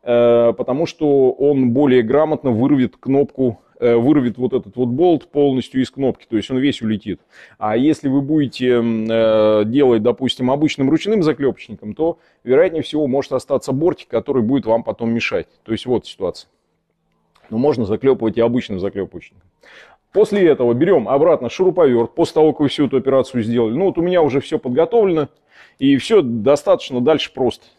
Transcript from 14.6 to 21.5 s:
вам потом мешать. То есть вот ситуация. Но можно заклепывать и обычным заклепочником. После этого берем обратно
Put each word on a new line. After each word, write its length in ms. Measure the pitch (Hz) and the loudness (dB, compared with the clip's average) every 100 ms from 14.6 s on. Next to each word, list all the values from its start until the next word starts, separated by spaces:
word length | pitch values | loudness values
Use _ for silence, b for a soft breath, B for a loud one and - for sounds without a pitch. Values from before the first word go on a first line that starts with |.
| 110 | 0
вам 160 | 113 | -2
потом 280 | 113 104 117 | -2 -6 -4
мешать. 360 | 117 - 98 - _ | -4 -4 -6 -8 _
То 80 | - | -8
есть 140 | 110 123 | -8 -2
вот 200 | 117 - | -4 -4
ситуация. 420 | - 92 - - _ _ _ _ _ _ _ _ _ _ | -8 -8 -8 -20 _ _ _ _ _ _ _ _ _ _
Но 80 | 110 | -4
можно 260 | 143 127 | -2 -2
заклепывать 520 | 101 107 135 127 113 117 | -4 -2 0 0 -2 0
и 20 | |
обычным 380 | 117 120 - 95 | 0 -2 -6 -8
заклепочником. 640 | 95 101 90 90 - 92 _ _ B B B B _ | -6 -8 -10 -12 -20 _ _ _ B B B B _
После 340 | 190 208 208 175 | 0 2 4 4
этого 240 | 135 120 | 4 2
берем 340 | 120 170 170 104 | 2 2 2 2
обратно 400 | 139 170 143 120 | 2 2 2 -2